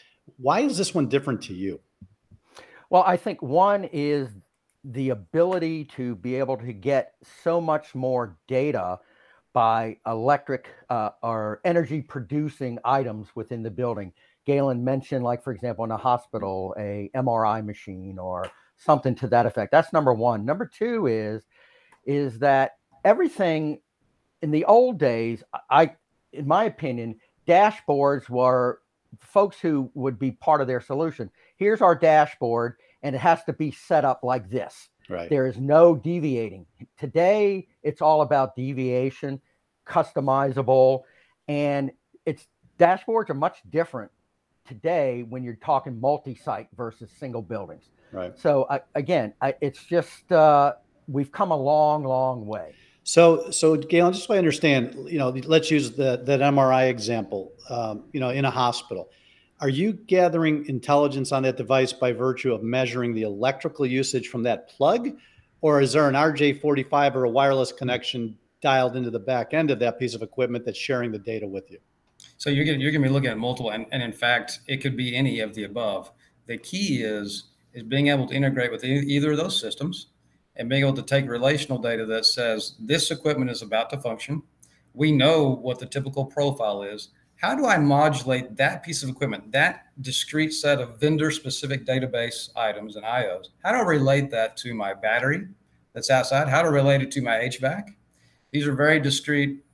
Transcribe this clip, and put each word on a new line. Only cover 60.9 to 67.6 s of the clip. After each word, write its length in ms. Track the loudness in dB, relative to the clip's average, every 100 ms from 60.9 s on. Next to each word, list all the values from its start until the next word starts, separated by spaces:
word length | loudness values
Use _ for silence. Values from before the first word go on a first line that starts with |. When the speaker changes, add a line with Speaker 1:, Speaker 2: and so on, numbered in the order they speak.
| 4 4 0 -2
Speaker 1:
on 100 | 0
that 140 | 0 -2
device 360 | 0 2 2
by 200 | 0 -2
virtue 400 | 0 -2 -2 -2
of 100 | -2
measuring 500 | -2 -2 -2 -2 -4
the 100 | -2
electrical 640 | -4 -2 -2 -2 -6 -4 -2
usage 420 | 0 -2 -4 -4
from 160 | -4
that 240 | -2 -2 -6
plug? 480 | 0 2 2 -2 -10 _ _ _ -2
Or 180 | 4 4
is 120 | 4
there 160 | 4 4
an 60 |
R 180 | 4 2
J 200 | 4 2
forty-five 640 | 2 0 0 0 2 2 2
or 80 |
a 60 | 0
wireless 420 | 4 2 2